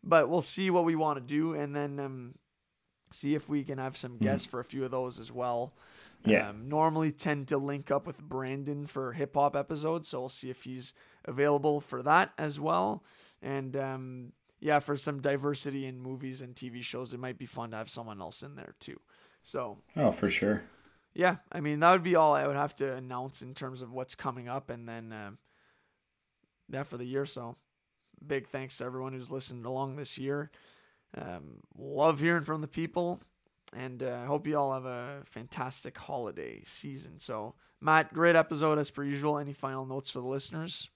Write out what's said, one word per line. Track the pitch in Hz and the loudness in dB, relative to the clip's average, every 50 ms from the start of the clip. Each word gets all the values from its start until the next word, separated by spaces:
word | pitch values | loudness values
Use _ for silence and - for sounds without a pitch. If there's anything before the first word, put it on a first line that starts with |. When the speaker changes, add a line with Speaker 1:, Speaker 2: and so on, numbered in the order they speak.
| - | 2
Speaker 1:
But | - 170 165 147 123 | 8 8 8 8 8
we'll | 165 175 - | 4 2 2
see | - - - 190 190 | 2 0 0 2 4
what | 175 180 170 | 6 6 6
we | 165 165 | 4 4
wanna | 156 160 156 147 139 | 4 2 2 0 -2
do, | 123 123 147 151 160 165 160 | -4 -2 0 0 2 0 0
and | 147 147 143 143 | -2 -4 -2 -2
then, | 147 147 143 139 143 | -2 -2 -2 -4 -4
um, | 139 139 131 127 123 120 131 - _ _ _ _ _ _ _ _ _ _ _ _ _ _ | -6 -6 -6 -8 -12 -12 -16 -20 _ _ _ _ _ _ _ _ _ _ _ _ _ _
see | - - - 143 147 | -12 -6 0 0 0
if | 151 147 - | 0 0 -2
we | 147 147 135 | -2 -2 -2
can | 139 139 131 | -2 -4 -4
have | 131 131 131 | -4 -4 -2
some | - - - 123 | -4 -4 -4 -2
Speaker 2:
Mm-hmm. | 113 110 | 2 2
Speaker 1:
guests | 107 - - - | 2 4 2 0
for | - - 123 | -4 -4 -8
a | 120 | -8
few | - - 135 131 | -6 -4 -4 -4
of | 127 | -2
those | 127 127 127 127 120 117 | 0 -2 -2 -2 -4 -8
as | 113 107 113 | -10 -10 -6
well. | 123 123 123 120 120 120 135 _ _ - - - - - - - _ - | -4 -2 0 0 0 -2 -4 _ _ -20 -20 -20 -20 -20 -20 -20 _ 4
Speaker 2:
Yeah. | - 107 101 - 104 | 6 6 6 4 2
Speaker 1:
Um, | 104 107 113 135 | -6 -10 -8 -2
normally | 147 151 156 160 156 160 160 156 | 2 4 4 4 4 4 2 2
tend | 143 - - 160 147 143 139 131 | 0 0 0 0 0 0 0 0
to | 151 139 | 0 0
link | 139 143 143 143 139 - | 0 0 -4 -4 0 0
up | 139 143 143 | 0 0 0
with | 175 - - 143 | -4 -14 -14 -12
Brandon | 151 143 131 131 131 135 139 143 139 147 143 143 | -8 -6 -4 -4 -4 -4 -4 -4 -4 -4 -4 -6
for | 143 - 139 131 127 120 | -6 -4 -4 -4 -4 -2
hip | 165 143 - - | -4 -4 0 4
hop | 143 143 143 143 | 4 4 4 4
episodes, | 143 143 - 160 147 151 156 165 170 156 - | 2 -2 0 -4 -2 0 0 0 0 -2 -4
so | - 135 | -4 -4
we'll | 123 131 | -4 -4
see | - - - 127 | -4 -6 -6 -6
if | 127 - - | -8 -8 -8
he's | 123 127 127 123 - - - - - - _ _ | -10 -8 -6 -6 -8 -8 -10 -20 -20 -20 _ _
available | - 120 131 143 147 147 139 139 156 147 147 | -6 0 4 4 6 6 6 4 4 2 2
for | 143 - - 127 123 | 0 -4 -6 -4 4
that | 143 151 175 196 - - - | 6 6 6 6 4 -2 -4
as | 156 151 143 143 | -4 -4 -2 -2
well. | 143 156 165 180 185 208 220 180 _ - - - - - _ _ - | 0 2 4 4 4 2 0 -4 _ -18 -20 -20 -20 -20 _ _ -8
And, | 131 139 139 135 131 127 | -6 -4 -4 -6 -4 -4
um, | 139 135 135 131 131 131 127 127 127 123 123 - _ _ _ _ _ | -4 -4 -4 -6 -8 -8 -10 -12 -12 -14 -14 -18 _ _ _ _ _
yeah, | - 151 151 147 | 2 4 4 4
for | 143 - 143 | 4 2 -2
some | 135 - - 147 139 | 0 0 -2 -2 0
diversity | 123 143 139 139 135 147 147 135 - 143 135 139 135 | 0 0 0 2 2 0 0 0 -2 -2 -2 -4 -6
in | 131 127 127 | -6 -8 -8
movies | 127 131 131 127 135 131 131 131 | -8 -8 -8 -6 -8 -10 -8 -10
and | 135 123 123 | -12 -12 -12
T | - 131 127 | -10 -10 -10
V | 117 123 120 | -8 -8 -8
shows, | - - 123 127 123 127 | -6 -6 -6 -6 -6 -8
it | 123 | -6
might | 127 127 127 - | -6 -6 -6 -8
be | 127 | -10
fun | 117 - 131 117 117 113 | -10 -8 -8 -8 -6 -6
to | |
have | 107 113 - | -8 -6 -6
someone | - 120 117 113 107 98 | -6 -8 -8 -10 -10 -8
else | 90 82 - - - | -8 -6 -6 -6 -8
in | 139 143 | -8 -12
there | 135 - - - _ | -14 -16 -16 -16 _
too. | - - - - _ _ _ - - _ _ _ _ | -14 -14 -14 -14 _ _ _ -20 -20 _ _ _ _
So | - - - 123 113 101 - _ _ _ | -8 -6 -6 -6 -6 -8 -14 _ _ _
Speaker 2:
Oh, | 165 147 113 - | 4 4 4 4
for | - - 95 | 4 0 2
sure. | - - - 101 107 214 - - - - _ - _ _ _ _ _ | 2 4 4 4 2 2 0 -10 -20 -20 _ -20 _ _ _ _ _
Speaker 1:
yeah, | - 175 180 180 - _ _ | 4 4 4 4 2 _ _
I | - - | -8 -4
mean, | 147 151 151 147 | -2 -2 0 6
that | 160 170 | 8 8
would | 185 190 165 | 8 8 6
be | 180 175 | 6 6
all | 165 160 151 143 | 8 8 8 8
I | 143 139 | 6 4
would | 143 139 | 2 2
have | 139 143 147 - | 2 0 -2 -2
to | - 139 135 131 | -2 -4 -2 -2
announce | 127 131 127 127 123 127 135 127 - - | -6 -6 -8 -6 -6 -6 -6 -8 -8 -8
in | 123 135 | -8 -10
terms | - 139 131 131 127 127 | -8 -8 -8 -8 -10 -12
of | 117 123 | -10 -8
what's | 127 127 127 - | -8 -6 -6 -8
coming | - - 139 120 127 123 120 | -4 -4 -4 -4 -4 -6 -6
up. | 123 139 131 - | -6 -6 -6 -8
And | 127 117 117 117 | -10 -10 -8 -10
then, | 113 117 117 113 113 | -10 -10 -10 -10 -12
uh, | 107 104 101 104 - _ _ _ _ _ _ _ _ _ _ _ _ _ _ _ _ _ _ _ _ _ _ _ _ _ - | -10 -10 -12 -14 -16 _ _ _ _ _ _ _ _ _ _ _ _ _ _ _ _ _ _ _ _ _ _ _ _ _ -10
yeah, | - 135 139 | -8 -8 -8
for | - - | -6 -8
the | 120 123 | -8 -8
year. | 123 131 135 139 | -4 -2 -2 -2
So | 135 - 131 120 117 - _ _ _ _ _ _ _ _ _ _ _ _ - - | -2 -6 -8 -10 -10 -12 _ _ _ _ _ _ _ _ _ _ _ _ -20 -6
big | 147 147 135 - | -2 -2 -2 -2
thanks | - - 135 135 131 - - | -4 -8 -6 -6 -4 -4 -4
to | 120 | -4
everyone | 127 127 131 131 131 131 | -4 -6 -6 -6 -6 -6
who's | 127 123 120 - | -8 -10 -8 -6
listened | 135 123 - 127 120 117 | -2 -2 -2 -4 -4 -8
along | 120 127 131 135 135 131 | -6 -4 -4 -4 -4 -6
this | 147 143 - - - | -6 -4 -4 -4 -2
year. | 131 135 143 143 147 156 _ - - - - - _ _ _ _ _ _ - - | -2 -2 -2 -2 -4 -6 _ -20 -20 -20 -20 -20 _ _ _ _ _ _ -12 -10
Um, | - - 90 87 71 76 60 50 - _ _ | -10 -8 -10 -10 -12 -14 -18 -20 -20 _ _
love | - 123 139 143 143 147 160 160 139 | -14 -12 -6 0 4 6 6 6 6
hearing | 151 170 170 170 147 | 4 4 4 4 2
from | 139 156 156 151 | 0 -4 -4 -4
the | 139 | -6
people, | - 156 165 160 - 180 175 175 - - - _ _ _ _ _ _ _ _ - - | -4 -4 -4 -2 0 -2 0 0 -2 -6 -10 _ _ _ _ _ _ _ _ -16 -12
and, | 117 127 131 127 120 131 | -10 -10 -10 -6 -4 -4
uh, | 127 123 123 120 | -4 -4 -4 -2
hope | 131 143 147 147 | 0 0 0 2
you | 143 151 | 2 2
all | 151 143 135 135 | 2 2 2 0
have | 131 127 | -2 -4
a | 131 123 120 120 127 143 139 - | -6 -6 -6 -6 -8 -10 -12 -14
fantastic | - - 113 117 131 - - 127 127 127 - - - - - | -14 -12 -12 -10 -8 -6 -6 -4 -2 -2 -2 -2 -4 -8 -12
holiday | - - - 131 120 104 - - 73 60 57 50 - | -10 -6 -4 -4 -4 -4 -6 -6 -8 -8 -8 -12 -12
season. | - - - - 143 135 135 151 - 80 - | -8 -8 -8 -6 -8 -10 -10 -12 -14 -10 -8
So | - - 120 110 104 117 - _ _ _ _ _ | -6 -6 -6 -6 -6 -8 -12 _ _ _ _ _
Matt, | - 156 156 160 151 156 - | 4 6 8 8 6 4 2
great | 156 170 170 170 | 6 8 10 10
episode | 165 160 160 165 147 151 156 151 151 | 10 8 6 2 2 4 4 4 4
as | 147 - - | 2 0 -2
per | - 143 | -2 -2
usual. | 139 143 139 139 151 151 147 | -2 -2 0 2 2 0 0
Any | 147 143 139 | -2 -6 -8
final | - - 135 131 135 135 | -6 -6 -4 -4 -4 -6
notes | 131 131 139 135 - | -4 -6 -6 -4 -4
for | - 135 | -6 -4
the | 123 127 | -4 -2
listeners? | 131 139 135 - - 160 160 170 - - - - _ | -2 0 -2 -2 -2 -6 -6 -6 -6 -6 -8 -10 _